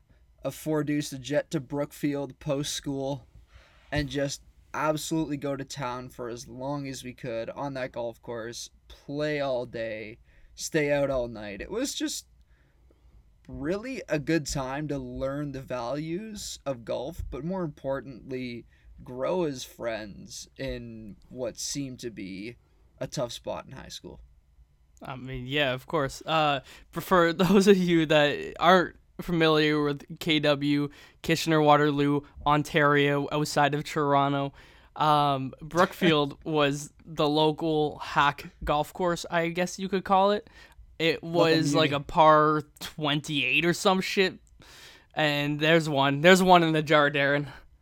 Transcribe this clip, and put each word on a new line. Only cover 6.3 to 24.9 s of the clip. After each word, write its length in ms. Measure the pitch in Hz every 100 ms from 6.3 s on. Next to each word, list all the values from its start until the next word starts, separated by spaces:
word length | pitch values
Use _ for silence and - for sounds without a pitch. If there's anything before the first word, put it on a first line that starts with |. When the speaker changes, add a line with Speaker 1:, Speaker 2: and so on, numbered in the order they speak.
| 120 127
Speaker 1:
long 360 | 123 135 143 135
as 160 | 127
we 100 | 127
could 360 | 117 131 113 113
on 220 | - 139 135
that 180 | 131
golf 280 | 120 117 117
course, 480 | - 117 117 120 - _ _
play 500 | - - 143 151 147
all 260 | 139 123 123
day, 520 | 117 113 110 107 117 _ - -
stay 380 | - - 160 143
out 180 | 143 139
all 200 | 131 120
night. 320 | 107 104 98
It 100 | -
was 240 | 214 277 -
just 300 | 294 - - _ _ _ _ _ _ _ _ _ _ _ -
really 540 | 127 143 208 254 254 -
a 120 | 151
good 260 | 135 165 131
time 420 | 147 131 139 151
to 100 | 143
learn 540 | 123 127 135 143 147
the 100 | 131
values 1000 | 131 123 117 147 160 175 220 208 - - 143
of 200 | 123 113
golf, 380 | 117 127 - -
but 140 | -
more 200 | 160 190
importantly, 1000 | 160 - 135 135 131 117 135 127 127 120 - _ - -
grow 400 | - 127 131 180
as 200 | 160 127
friends 840 | - - 117 107 107 - - - - -
in 580 | 131 123 120 113 107 92 -
what 280 | 123 120 -
seemed 420 | - 147 135 120
to 100 | 120
be 440 | 104 95 95 110 120 _ _ _ -
a 80 | 135
tough 240 | 151 120
spot 340 | - - 87 -
in 60 |
high 140 | 135 -
school. 320 | - - 64 - _ _ _ _ _ _